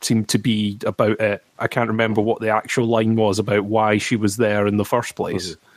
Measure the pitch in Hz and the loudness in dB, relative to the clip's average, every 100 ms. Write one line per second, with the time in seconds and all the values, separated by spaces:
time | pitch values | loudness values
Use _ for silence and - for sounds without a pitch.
0 | - 113 107 - 110 107 104 101 - 104 | -2 0 0 -2 0 0 -2 -4 -6 0
1 | 107 107 110 101 _ - 123 - 117 110 | 0 2 0 -2 _ -6 -4 -2 -2 0
2 | 113 107 107 110 110 107 - - 117 117 | 0 2 0 0 0 -2 -2 -2 2 2
3 | 113 113 107 98 101 104 101 110 107 107 | 2 2 2 0 0 0 2 2 2 2
4 | - 117 107 101 113 104 104 104 101 120 | 0 0 0 0 0 2 2 0 0 -2
5 | 123 - 87 92 90 80 _ | -2 -6 -4 -4 -6 -12 _